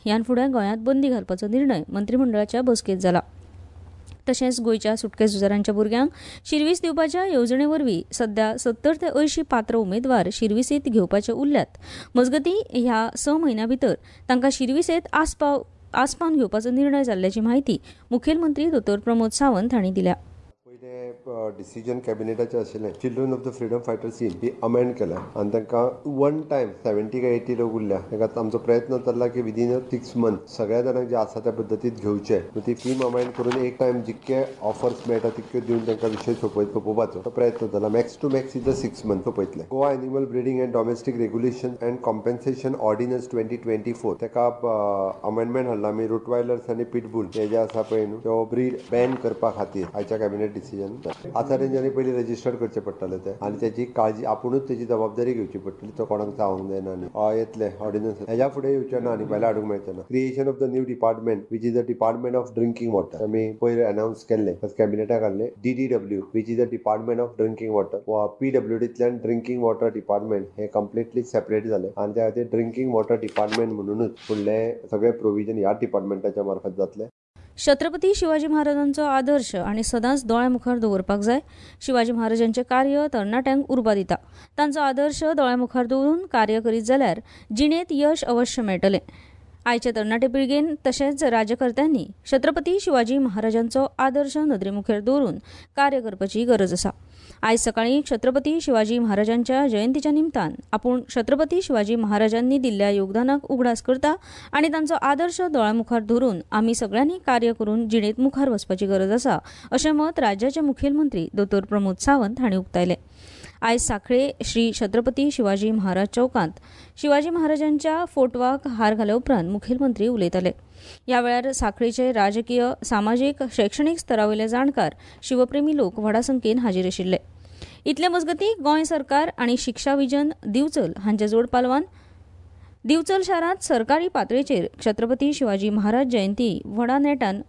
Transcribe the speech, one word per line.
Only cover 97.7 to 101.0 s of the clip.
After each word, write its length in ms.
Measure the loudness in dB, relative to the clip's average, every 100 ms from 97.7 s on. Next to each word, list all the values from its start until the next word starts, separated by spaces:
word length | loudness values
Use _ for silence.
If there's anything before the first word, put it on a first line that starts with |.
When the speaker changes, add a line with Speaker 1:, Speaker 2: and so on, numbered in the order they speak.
| 0 2 2 0
Speaker 1:
छत्रपती 500 | 0 2 2 0 0
शिवाजी 380 | 2 2 4 2
महाराजांच्या 680 | 2 2 2 2 2 2 2
जयंतीच्या 440 | 2 2 2 2
निमतान 400 | 2 2 0 -2 -6 -4
आपूण 300 | -2 0 0